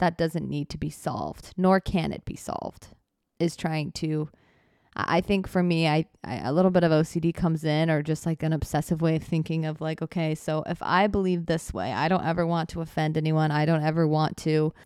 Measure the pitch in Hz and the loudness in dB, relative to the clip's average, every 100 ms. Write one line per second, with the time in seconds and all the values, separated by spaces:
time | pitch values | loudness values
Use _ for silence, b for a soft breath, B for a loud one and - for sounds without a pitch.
0 | 175 170 165 160 139 143 147 151 147 - | 0 2 0 0 -4 -4 -6 -6 -8 -6
1 | - - - - - - 185 190 - 185 | -6 -6 -6 -10 -12 0 4 4 2 -2
2 | 156 - - - - - - - - - | -2 -6 -10 -10 -8 -8 -8 -12 -18 -20
3 | _ _ _ - 170 - 165 160 147 - | _ _ _ -4 -4 -2 -4 -2 -4 -4
4 | 156 156 151 b b b b b b - | -4 -2 -4 b b b b b b -6
5 | - 170 185 202 190 185 180 165 160 151 | 0 0 2 0 0 0 2 4 4 2
6 | 165 _ - 120 - 151 185 180 170 156 | 0 _ -10 -6 0 4 4 6 4 4
7 | 160 170 165 165 170 160 156 151 165 156 | 2 0 -2 0 0 0 0 2 2 2
8 | 147 160 175 160 160 160 - 151 - 160 | 0 -2 -2 -2 0 -2 -2 -2 -2 0
9 | 165 160 - 165 160 160 156 156 160 156 | 2 0 0 -2 0 -2 -4 -4 -6 -6
10 | 160 180 160 156 - 156 - 165 - 175 | -6 -4 -2 -2 -2 -4 -4 -6 0 2
11 | 208 202 190 175 165 160 - 92 95 107 | 2 2 0 0 0 -2 -4 -6 -4 0
12 | 156 185 156 165 170 170 165 175 160 - | 0 0 0 0 0 0 -2 -6 -6 -2
13 | 156 156 156 156 156 147 151 165 151 160 | 0 0 0 2 2 2 2 2 2 2
14 | 160 151 156 - 165 156 156 b | 2 2 0 0 0 2 2 b